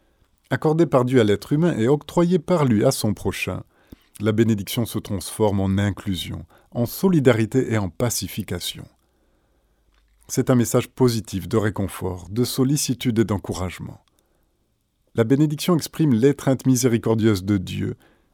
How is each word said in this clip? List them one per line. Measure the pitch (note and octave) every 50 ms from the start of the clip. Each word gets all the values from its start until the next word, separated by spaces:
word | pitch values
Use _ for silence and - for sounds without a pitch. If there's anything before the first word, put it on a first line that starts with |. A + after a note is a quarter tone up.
| _ _ _ _ _ _ _ _ _ - C3+
Accordé | - - D#3 D#3 D#3+ E3+
par | B2+ C#3+ C3 B2
Dieu | B2 C3 B2
à | A2
l'être | G#2 G2+ - - - D3
humain | D3+ F3 E3+ C3
et | A2 A2
octroyé | B2+ D3 D3 - - - F3 F3 F3 F#3
par | E3 - - F3+ D#3+ D3
lui | B2 - - B2
à | C3+
son | C3 - - G#2+ F#2
prochain, | - - G2 - - - F#2+ F#2 - - _ _ _ _ _ - _ _ _ _ -
la | G#2 A2 G#2+
bénédiction | G#2+ A2+ A2 A2+ G2+ F#2 - - B2+ A2+
se | - - G#2+
transforme | - - G#2+ F2 - - - - A2 G#2 G2+ G2
en | F#2+ F#2+ F#2+
inclusion, | G2+ G2+ G#2 G2 - - G2+ F#2 E2 - F2 F2+ F2+ - _ _ _ _ _
en | - B2 A#2+
solidarité | A#2 - - F#3+ G3 F3+ D3+ B2 B2+ A#2 A2 A2 G#2+ - C3 - -
et | A2+
en | G#2+ G2+
pacification. | F2 - - B2 A#2 - - G2 - - A2+ F#2 - F#2 F2 - - - E2 F2+ - _ _ _ _ _ _ _ _ _ _ _ _ _ _ _ _ _ _ _ _ _ _ _ _ _ _ _
C'est | - - C#3 B2 -
un | C3
message | B2 A2+ - - B2 - -
positif | _ - C3 B2 A2+ A2 - - - F#2+ D#2
de | F2 A2
réconfort, | A2 G2+ G#2 - - G2 F2+ - - F#2+ F#2+ F2+ F2 E2+ E2+
de | G#2 A#2+ B2
sollicitude | - - C3+ B2+ C3+ D3+ D3 - - A#2+ - - B2+ A2 A2+
et | G#2+
d'encouragement. | F2+ G#2 F#2+ - - F#2 F2 F#2 F2+ - - - - - - _ _ _ _ _ _ _ _ _ _ _ _ _ _ _ _ _ _ _ _ _ _ -
La | A#2 A2+
bénédiction | A2+ C3+ C#3 D#3 D3+ D#3 C#3+ - F#3 F3
exprime | C#3+ - - - - D#3+ D3 A#2+
l'étreinte | G#2+ B2+ C#3+ C3+ - - C#3+ C3 - -
miséricordieuse | C3 C3 A#2+ B2+ A#2+ A#2 G#2+ - A2+ A2+ A2+ G#2+ A2 G#2 F#2 F#2+
de | G2+ G#2
Dieu | F#2+ F2+ F#2 F#2+ G2+ G2+ G#2+ A2 _ _ _ _ _ _ _